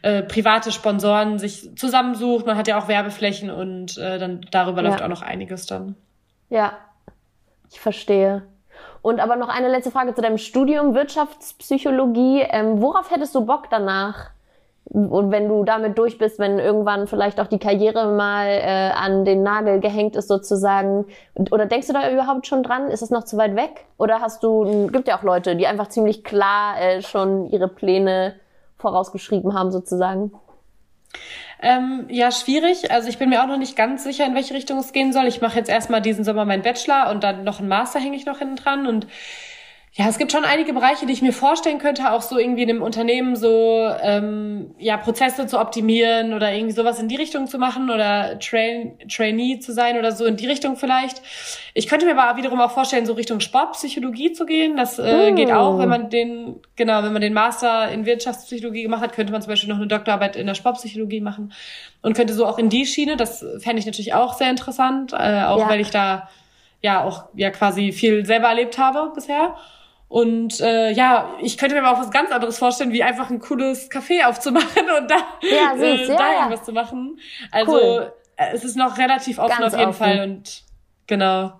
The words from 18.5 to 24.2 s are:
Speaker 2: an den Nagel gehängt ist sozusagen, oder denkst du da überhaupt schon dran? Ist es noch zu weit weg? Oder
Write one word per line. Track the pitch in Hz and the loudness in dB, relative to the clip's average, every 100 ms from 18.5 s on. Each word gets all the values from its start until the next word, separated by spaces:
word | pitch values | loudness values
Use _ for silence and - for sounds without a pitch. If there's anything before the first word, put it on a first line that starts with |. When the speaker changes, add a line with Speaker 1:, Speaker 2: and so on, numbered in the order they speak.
| 202 - 190 190 | 0 0 0 0
Speaker 2:
an | - 196 196 196 | 0 0 2 4
den | 190 | 2
Nagel | 196 208 214 196 | 2 2 2 2
gehängt | 208 208 214 214 | 2 0 -2 -2
ist | - | -2
sozusagen, | 196 202 202 196 196 196 196 202 - _ - 196 | -2 0 0 2 2 2 -2 -4 -12 _ -4 0
oder | 214 208 | 2 2
denkst | 233 277 | 0 0
du | |
da | 277 277 | -2 0
überhaupt | 262 262 262 - | 0 0 -2 0
schon | 269 | -2
dran? | 247 247 277 | 0 -2 -2
Ist | 214 | -4
es | 226 | -2
noch | 233 | -4
zu | 226 208 | -2 0
weit | 214 | 0
weg? | 196 302 - - _ | 0 -4 -8 -20 _
Oder | 220 220 | 0 2